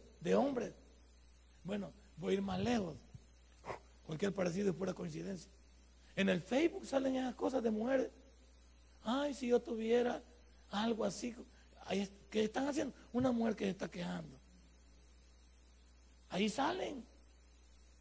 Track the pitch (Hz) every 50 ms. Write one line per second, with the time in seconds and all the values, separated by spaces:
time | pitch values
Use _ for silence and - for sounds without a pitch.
0 | - - - - 156 175 185 208 247 285 269 240 208 - - - - - - -
1 | - - - - - - - - - - - - - 170 202 208 190 160 - -
2 | - - - 156 165 190 190 196 202 196 185 185 202 226 247 226 190 165 151 -
3 | - - - - - - - - - - - - - - - - - - - -
4 | - - 160 147 196 202 185 196 185 180 165 190 208 196 165 156 190 185 175 -
5 | 185 175 147 165 170 190 196 165 - - - - - - - - - - - -
6 | - - - 175 196 190 185 180 - - 233 269 330 320 - 381 - - 269 269
7 | 262 269 262 254 262 254 - - - - 254 254 226 226 214 214 220 254 269 262
8 | - - - - - - - - - - - - - - - - - - - -
9 | - 214 240 277 285 294 262 - 262 240 240 240 240 - 240 220 220 220 233 240
10 | 240 247 240 - - - - - - - - - - - - 202 220 233 226 214
11 | 214 202 - - - 240 220 - - - - - - - - - - - 190 196
12 | 202 196 - - - - - 214 220 214 - 262 269 285 262 311 311 254 - -
13 | - - - 240 254 262 240 233 226 226 208 - 208 196 180 - 196 180 - 185
14 | 175 180 180 175 165 151 139 - - - - - - - - - - - - -
15 | - - - - - - - - - - - - - - - - - - - -
16 | - - - - - - - 180 214 214 - - 269 320 359 370 - - 302 254
17 | - - - - - - - - - - - - - - - - - - - -